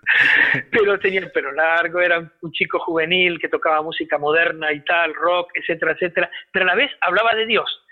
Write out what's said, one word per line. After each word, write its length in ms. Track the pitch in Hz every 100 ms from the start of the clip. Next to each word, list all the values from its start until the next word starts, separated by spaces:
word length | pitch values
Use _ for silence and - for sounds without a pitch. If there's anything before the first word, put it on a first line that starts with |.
| - - - - - 135
<laughs> 80 | -
pero 260 | - 202 196
tenía 220 | 196 190
el 120 | 175
pelo 200 | 160 135
largo, 480 | 139 160 165 165 175
era 200 | 175 170
un, 120 | 165 _
un 100 | 165
chico 260 | - - 202
juvenil 600 | - 160 160 185 180 165
que 100 | 156
tocaba 320 | 151 165 156
música 360 | 160 160 156 151
moderna 540 | 147 160 170 160 156
y 80 | 151 147
tal, 280 | 170 160
rock, 380 | 147 165 175 175
etcétera, 380 | 170 151 165 160
etcétera, 400 | 156 180 180 175 - -
pero 100 | 190
a 40 | 185
la 60 | 185
vez 140 | 269 -
hablaba 340 | 180 180 226 220
de 100 | 220
Dios, 240 | 202 - - -